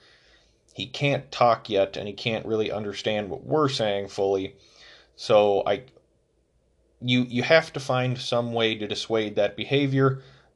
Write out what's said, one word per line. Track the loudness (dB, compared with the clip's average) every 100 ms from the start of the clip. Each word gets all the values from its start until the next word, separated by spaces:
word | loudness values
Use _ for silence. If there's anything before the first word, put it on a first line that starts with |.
| _ _ _ _ _ _ _
he | -14 -12
can't | -4 -2 -2 -4
talk | 2 4 2 0
yet, | 0 0 -4
and | -10
he |
can't | -6 -4 -4 -2
really | -2 -2
understand | -4 -6 -6 -2 -2 -4
what | -8
we're | -2 0 0
saying | 0 -2 -2 -4
fully. | -2 0 0 -4 -12 _ -20 -20 -20 _ -8
So | 4 6 6 4 0
I, | -2 -6 _ _ _ _ _ _ _ _ _ _ _
you, | 0 0 0
you | -2
have | 6 6 4
to | -4
find | -2 -2 -2 -4
some | -2 -2 -2
way | 0 0 0
to | -6
dissuade | -6 -2 -2 0 0
that | 0 -2
behavior, | -2 0 2 2 2 0 -8 -20 _